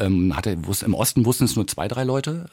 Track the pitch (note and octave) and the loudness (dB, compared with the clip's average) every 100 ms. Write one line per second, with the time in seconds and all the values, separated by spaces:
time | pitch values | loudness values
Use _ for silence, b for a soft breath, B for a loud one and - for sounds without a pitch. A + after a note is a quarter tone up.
0 | G2 F#2+ F2+ - A2 F2 D#2+ G2 - G2 | 0 4 2 0 -2 -4 -4 -2 0 0
1 | A#2+ - A#2 B2 B2 A2+ F#2+ - F2+ B2 | 2 2 2 4 2 2 -2 -4 -4 -2
2 | C3 C3+ D3 E3 F3 | -2 -2 -2 -8 -10